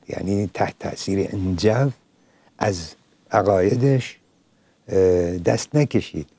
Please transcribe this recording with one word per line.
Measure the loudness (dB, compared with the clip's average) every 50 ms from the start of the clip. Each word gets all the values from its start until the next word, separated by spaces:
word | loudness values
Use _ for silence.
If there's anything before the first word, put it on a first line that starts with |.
| _ -12
یعنی | -10 -8 -4 -2 -2 -2 -2 -4 -4
تحت | -4 -4 -4 -4 -8
تأثیر | -10 -10 -10 -8 -6 -4 -2 -2
این | -2 -2 -4 -4 -4 -2 -2
جو | 0 2 2 2 2 0 0 -2 _ _ _ _ _ _ _ _ _ _ _ _ -4
از | -4 -2 -2 -4 -6 -14 -18 _ _ _ _ _ _ -2
عقایدش، | 0 0 2 4 4 4 4 2 2 2 2 2 2 2 0 -4 -10 _ _ _ _ _ _ _ _ _ _ _ _ _ _ -2
اه، | 2 4 4 4 4 2 2 0 -2 -4
دست | 0 0 0 0 -2 -2 0
نکشید | 0 2 2 0 -2 -2 -4 -8 -10 -12 -12 _